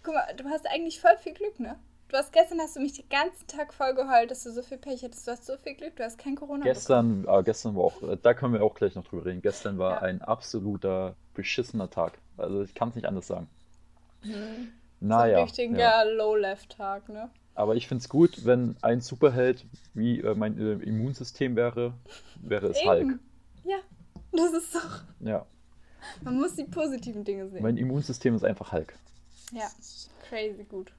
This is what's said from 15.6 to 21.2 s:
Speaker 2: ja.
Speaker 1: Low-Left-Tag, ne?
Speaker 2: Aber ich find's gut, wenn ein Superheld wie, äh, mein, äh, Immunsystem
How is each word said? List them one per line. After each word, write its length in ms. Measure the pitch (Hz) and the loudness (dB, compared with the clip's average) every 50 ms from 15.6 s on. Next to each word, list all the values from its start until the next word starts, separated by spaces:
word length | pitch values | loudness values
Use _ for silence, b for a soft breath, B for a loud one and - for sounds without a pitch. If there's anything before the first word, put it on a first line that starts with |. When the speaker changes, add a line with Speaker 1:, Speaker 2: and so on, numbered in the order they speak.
| 247 233 233 | -2 -2 2
Speaker 2:
ja. 260 | 240 240 233 220 226 220 | 4 6 6 6 6 4
Speaker 1:
Low-Left-Tag, 1040 | 214 220 220 214 214 214 214 202 190 196 202 - _ - - 208 196 196 202 - - | 4 2 0 0 2 2 2 0 0 -4 -8 -12 _ -14 -10 -8 -6 -6 -8 -10 -14
ne? 200 | 214 214 226 247 _ _ _ _ _ | -14 -14 -14 -14 _ _ _ _ _
Speaker 2:
Aber 200 | - 107 107 113 | -2 0 2 2
ich 140 | 120 120 - | 0 0 -4
find's 180 | 135 123 120 | -6 -6 -6
gut, 380 | - - 147 170 170 - - 117 | 0 6 6 6 6 6 0 4
wenn 320 | 117 123 123 123 113 - - | 4 4 4 4 -2 -4 0
ein 200 | - 113 120 123 | 0 2 2 2
Superheld 640 | 120 - 139 - 156 143 123 127 127 127 123 - - - - - - - - | -2 -6 0 4 6 6 6 6 4 2 2 0 -4 -20 -20 -20 -20 -12 -4
wie, 280 | - 110 120 117 - | -2 0 0 0 0
äh, 120 | - 107 107 | 0 0 0
mein, 240 | 104 107 107 107 | 0 0 -2 -2
äh, 240 | - 107 107 104 98 - | -2 -2 -2 -2 -2 -2
Immunsystem 720 | 104 110 107 113 135 135 - | -4 -2 -2 -2 -2 -4 -6